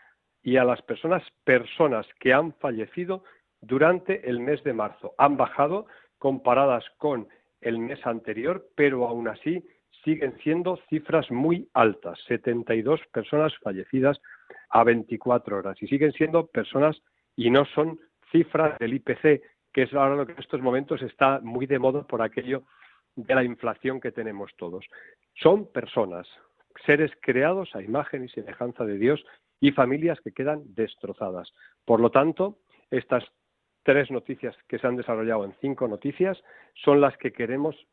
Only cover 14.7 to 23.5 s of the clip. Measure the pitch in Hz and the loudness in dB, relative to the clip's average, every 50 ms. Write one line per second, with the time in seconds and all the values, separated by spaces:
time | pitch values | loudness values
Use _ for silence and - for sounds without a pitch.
14.7 | - 113 117 120 117 117 110 - 120 107 - 123 123 120 - - 101 98 90 98 | 4 6 6 6 4 2 -2 -6 -8 -6 -2 0 0 0 0 -4 -6 -6 -6 -6
15.7 | 98 - 107 - 139 139 151 151 135 - 156 160 165 170 165 - - 120 107 - | -8 -10 -4 -4 0 2 2 0 2 0 -2 0 0 0 -2 -2 -4 -6 -6 -2
16.7 | - 135 147 156 151 - _ _ _ _ _ _ _ - 117 117 123 139 143 - | 0 2 2 2 0 -2 _ _ _ _ _ _ _ -2 2 4 4 4 4 2
17.7 | - 151 151 165 165 - - _ _ _ _ _ - 165 160 - - 156 160 151 | 0 -2 -2 -2 -4 -8 -14 _ _ _ _ _ 2 2 2 2 2 0 0 0
18.7 | 135 120 117 113 127 135 - - 123 - - 156 147 131 - _ _ _ _ _ | 0 -2 -4 -4 -4 -4 -4 -4 -4 2 4 4 4 4 0 _ _ _ _ _
19.7 | - 135 131 - 139 143 135 139 139 143 139 120 170 - 135 - - 131 131 127 | 0 0 0 0 2 2 2 2 2 0 -2 -4 -8 -14 -10 -8 -8 -2 0 0
20.7 | 123 135 139 - 160 135 131 117 - - 139 135 135 135 113 117 117 123 135 135 | 0 0 -2 -4 -6 -6 -6 -10 -2 2 2 2 2 0 -2 -6 -6 -6 -2 -2
21.7 | 139 127 123 131 131 143 139 - - 113 113 110 - 135 123 123 131 131 - _ | 0 2 2 2 0 0 -4 -4 -4 -2 -2 -2 -4 -6 -6 -4 -6 -6 -8 _
22.7 | _ _ - _ _ _ _ _ _ - 113 104 131 131 127 123 | _ _ -20 _ _ _ _ _ _ -10 -4 0 0 2 2 0